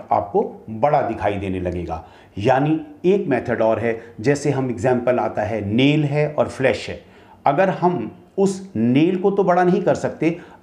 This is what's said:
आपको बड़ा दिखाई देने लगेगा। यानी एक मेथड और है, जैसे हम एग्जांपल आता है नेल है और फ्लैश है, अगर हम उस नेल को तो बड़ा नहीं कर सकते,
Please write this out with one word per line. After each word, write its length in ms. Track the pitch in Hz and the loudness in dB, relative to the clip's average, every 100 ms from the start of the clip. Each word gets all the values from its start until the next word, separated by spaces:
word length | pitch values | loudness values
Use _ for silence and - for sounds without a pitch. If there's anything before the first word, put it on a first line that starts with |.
| - | -2
आपको 540 | 110 - 196 - - - | -2 0 -2 -2 -6 -12
बड़ा 320 | 110 139 147 | -2 2 2
दिखाई 320 | 107 110 104 | 0 -2 -2
देने 260 | 95 95 92 | -2 -4 -4
लगेगा। 460 | 90 87 85 80 - - - - | -4 -6 -6 -10 -12 -20 -16 -4
यानी 480 | 110 127 151 160 - - | 0 2 2 -2 -4 -4
एक 220 | 175 196 185 | 0 2 0
मेथड 360 | 120 117 110 | -2 -2 0
और 160 | 110 110 | 2 2
है, 220 | 117 110 - - | -2 -4 -8 -4
जैसे 300 | 110 143 - | 0 0 0
हम 200 | 131 131 | -2 -4
एग्जांपल 480 | 104 127 123 123 120 | -2 0 2 2 0
आता 240 | 110 - | 0 -2
है 220 | 104 110 101 | -4 -4 -2
नेल 300 | 110 139 151 | 2 4 4
है 280 | 143 147 147 | 0 0 -2
और 160 | 147 113 | 0 -2
फ्लैश 400 | - 131 - - | 0 0 0 -4
है, 140 | 85 - - - - 135 | -12 -16 -20 -20 -4 0
अगर 220 | 143 190 | 2 2
हम 480 | - 175 175 107 - - - | 2 0 0 -6 -12 -10 0
उस 340 | 196 190 - 107 | 0 0 -6 -2
नेल 400 | 117 131 170 190 | 2 4 4 2
को 140 | 196 | 0
तो 140 | 196 | 2
बड़ा 200 | 185 175 | 2 4
नहीं 180 | 180 190 | 4 2
कर 120 | 165 | 2
सकते, 440 | 131 123 - 156 170 - - | 0 -2 -2 -2 -2 -10 -4